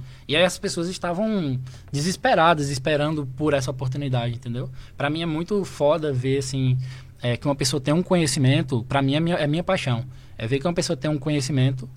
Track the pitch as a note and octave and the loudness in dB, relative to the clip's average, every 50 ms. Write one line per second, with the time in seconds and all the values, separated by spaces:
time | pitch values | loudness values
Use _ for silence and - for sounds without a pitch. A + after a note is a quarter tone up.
0 | C3 - - - - - C#3 D#3+ F3+ F3 - - - F#3+ - F3 E3+ F3+ F#3 - | -10 -12 -16 -14 -6 0 2 4 4 2 2 -2 -6 -4 -4 -4 -4 -4 -4 -4
1 | - F3 E3+ F#3 A3 A3 G#3+ G3 D#3+ C#3 C3 C3 C3 - - - - - C#3+ C#3+ | -4 -4 -2 0 0 0 0 0 0 -2 -2 -4 -6 -8 -14 -16 -10 -6 -4 -2
2 | D3+ F#3+ F3 - - C4 A#3+ F3 D#3+ E3+ E3+ C#3+ C#3+ C#3+ C#3 B2 C3 E3 D3+ C#3+ | -2 -2 -2 0 2 4 4 6 6 6 6 4 2 -2 -2 -2 0 2 2 2
3 | D3 D#3 D#3+ D3+ C#3+ C3 B2+ D3 D3+ D#3 C#3+ C3+ B2+ D3+ C3 - C3+ C3 C3+ D3 | 2 2 0 -2 -4 -4 -4 -2 2 2 2 2 0 -2 -4 -4 -4 -4 -2 -2
4 | C#3+ C3+ B2+ A#2+ A#2 A#2+ A#2 A#2 - A#2+ A#2 B2 - C3 - - - - - - | -2 0 0 0 0 -2 -4 -6 -6 -6 -6 -6 -6 -8 -10 -12 -14 -12 -6 -4
5 | C#3 C#3+ D3+ D#3+ E3+ E3 D3+ D#3 E3+ - G#3 G3+ F3 - - - D3 C#3+ D#3+ E3 | -2 -2 -2 -2 -2 -2 -2 -2 -2 0 0 -2 -2 -2 -2 2 4 4 4 4
6 | D#3 D3+ C3+ B2+ A#2+ C3 C3+ C#3 C3 - C3+ C3 C3 B2+ B2+ B2+ - - - - | 2 0 0 0 0 2 2 0 0 -2 -2 0 2 2 2 2 -2 -6 -10 -12
7 | - - - - - B2 A#2+ - - C#3+ C#3 - C#3+ C3 D#3+ C#3+ B2+ D3 D3+ F3 | -16 -18 -10 -6 -2 -2 -2 0 0 -2 0 0 0 0 -2 0 0 2 2 2
8 | F3+ - F#3 F3 D#3+ C3 - D#3 C3 B2+ C#3 - - C3 C3+ A2+ - - C3+ C#3 | 2 2 2 2 2 2 2 4 4 4 4 4 2 0 -2 -2 -2 0 0 2
9 | C#3 C3+ C#3+ D#3 E3 E3+ F3 - D3+ C#3+ D3+ E3+ E3+ - F#3+ - - C3+ A#2+ - | 2 2 2 2 2 2 0 0 0 0 0 0 0 0 0 0 0 0 -2 -2
10 | B2+ - - - - - - - A2 A2+ C#3 C3+ C#3 F3 E3+ F3+ E3+ - E3 B2+ | -4 -6 -12 -16 -18 -16 -10 -8 -4 -2 -2 0 0 0 0 0 0 -2 -2 -2
11 | - D3+ D3+ C3+ - D#3 D3+ C#3+ B2+ C3 D3+ C3 C3 C3 C3 - - - - | -2 -2 -2 0 0 0 0 0 0 2 2 4 4 4 2 0 -6 -10 -14